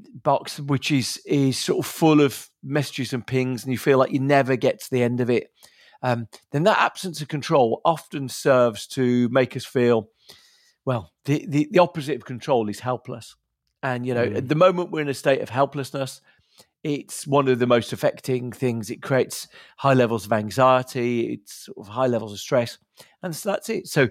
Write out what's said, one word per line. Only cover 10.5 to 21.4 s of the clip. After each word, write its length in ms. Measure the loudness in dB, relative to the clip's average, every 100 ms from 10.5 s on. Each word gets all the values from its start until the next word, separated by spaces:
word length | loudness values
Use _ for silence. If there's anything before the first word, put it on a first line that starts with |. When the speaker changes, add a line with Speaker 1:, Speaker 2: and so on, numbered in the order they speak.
| _ _ _
Speaker 1:
well, 280 | -6 -6 -6 _ -4
the, 180 | -2 0
the, 220 | -2 2
the 80 | 2
opposite 380 | 2 0 -6 -8
of 80 |
control 440 | -8 -8 0 0 0
is 120 | -4
helpless. 560 | -6 -6 -8 -16 -16 _ _ _ _ _
And, 200 | -6 -4
you 100 | -2
know, 120 | 0 0
Speaker 2:
Mm. 100 | -2
Speaker 1:
at 100 | 0
the 80 | 4
moment 340 | 4 4 -4
we're 120 | -4
in 60 | -4
a 60 |
state 260 | -2 0 0
of 100 | 0
helplessness, 680 | -2 -2 -2 -8 -8 -8 -12 _ _ _ _ _ _
it's 420 | -6 -6 -8 -12 -2
one 220 | 2 2
of 100 | 2
the 80 | 4
most 260 | 2 0
affecting 600 | -2 -2 -2 -4 -4 -6
things. 380 | -4 -2 -2 -6
It 120 | -10
creates 440 | -2 0 0 -4 -14 -20 -20 -2
high 180 | 2
levels 300 | 4 4 0
of 80 | -2
anxiety, 1000 | -2 0 4 6 4 2 -4 -2 0 -2
it's 320 | -6